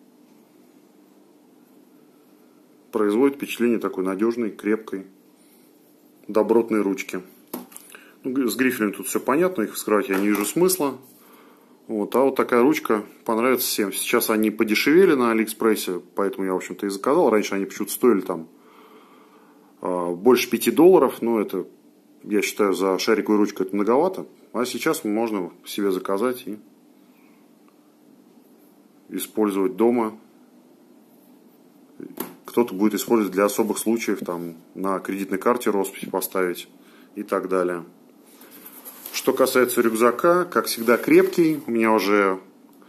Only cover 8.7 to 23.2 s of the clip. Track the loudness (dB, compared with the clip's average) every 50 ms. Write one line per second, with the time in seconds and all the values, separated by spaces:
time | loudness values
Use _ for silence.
8.7 | 0 0 -2 -2 -2 -6 -10 -6 -6 -4 -2 0 0 2 2 0 0 -2 -4 -4
9.7 | -6 -8 -2 0 0 0 2 0 -2 0 2 0 0 0 -2 -2 0 2 2 2
10.7 | 2 0 -2 -4 -4 -8 -16 -20 -20 -20 -20 -20 -20 -20 -20 -20 -20 _ _ _
11.7 | -20 _ _ -6 -4 -4 -4 0 2 2 2 2 2 0 0 2 4 4 4 4
12.7 | 4 0 0 -2 -2 -2 -2 -8 -16 -12 -6 -4 -2 0 0 0 0 0 -2 -4
13.7 | -2 -2 -2 -4 -4 -6 -4 0 0 0 0 0 0 2 2 0 0 0 0 0
14.7 | 0 0 2 4 6 6 6 6 4 2 2 2 2 0 0 -2 -4 0 0 2
15.7 | 2 0 -2 -6 -6 -8 -10 -8 _ -2 -2 -2 -2 -4 -4 -2 -2 -4 -4 -8
16.7 | -10 -6 -6 -6 -6 -4 -2 0 2 2 4 4 2 2 0 -2 -4 -4 -4 -6
17.7 | -6 -8 -8 -8 -4 2 4 4 4 4 0 -4 -8 -8 -8 -14 -20 -20 _ -20
18.7 | -20 -20 -20 -20 -20 -20 -20 -20 -20 -20 -20 -20 _ -20 -20 -20 -20 -20 -20 _
19.7 | _ _ -8 -6 -4 -4 -4 -4 -6 2 6 6 6 6 4 -2 -4 -2 0 0
20.7 | 4 6 8 8 8 8 6 4 0 -2 -2 0 0 0 -2 -2 -4 -8 -8 -8
21.7 | -14 _ _ -20 _ _ _ _ _ -20 -8 -2 -2 0 0 -2 -2 0 0 0
22.7 | 2 0 0 0 0 0 2 0 0 0